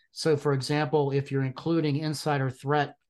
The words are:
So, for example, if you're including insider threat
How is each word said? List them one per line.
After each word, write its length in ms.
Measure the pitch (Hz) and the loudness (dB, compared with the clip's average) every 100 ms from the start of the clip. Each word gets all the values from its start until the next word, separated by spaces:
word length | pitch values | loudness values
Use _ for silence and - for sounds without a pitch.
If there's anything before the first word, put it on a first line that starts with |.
| _ | _
So, 240 | - 160 147 | -4 0 2
for 160 | 151 | 2
example, 580 | 135 127 147 147 151 139 | 0 0 0 2 2 2
if 200 | 139 135 | 0 -2
you're 120 | 135 | -2
including 520 | 135 131 160 165 151 143 | -2 -4 -2 0 0 0
insider 540 | 156 143 160 143 131 | -2 -4 0 0 0
threat 440 | 123 135 147 143 - _ | -4 -2 0 0 -6 _